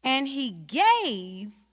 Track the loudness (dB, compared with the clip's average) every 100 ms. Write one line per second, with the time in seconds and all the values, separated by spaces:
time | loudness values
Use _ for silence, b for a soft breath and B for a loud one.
0 | 2 0 0 -4 -4 -6 -6 2 4 4
1 | 2 -4 -8 -12 -14 -16 _